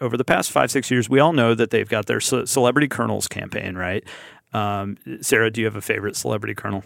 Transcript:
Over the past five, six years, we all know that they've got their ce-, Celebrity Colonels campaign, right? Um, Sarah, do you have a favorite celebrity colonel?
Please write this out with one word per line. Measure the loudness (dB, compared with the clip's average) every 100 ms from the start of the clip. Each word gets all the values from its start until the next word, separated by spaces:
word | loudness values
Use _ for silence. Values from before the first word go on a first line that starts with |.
Over | -4 -2
the |
past | 2 0 2
five, | 2 2
six | 0 0
years, | 0 2
we | 4
all | 6
know | 4 4
that | 4 2
they've | 0 0
got | -2 -2
their | -2
ce-, | 0 -2 0
Celebrity | 2 4 4 2
Colonels | 0 -2 -2 -4
campaign, | -8 -8 -8 -6 -6
right? | -4 -4 -6 -16 -20 -20 _
Um, | -4 -2 -4 -6 -10 -12 -10
Sarah, | 2 4 4
do | 2
you | -2
have | -2
a |
favorite | -4 -2 -2 -4
celebrity | -4 -4 -4
colonel? | -8 -6 -6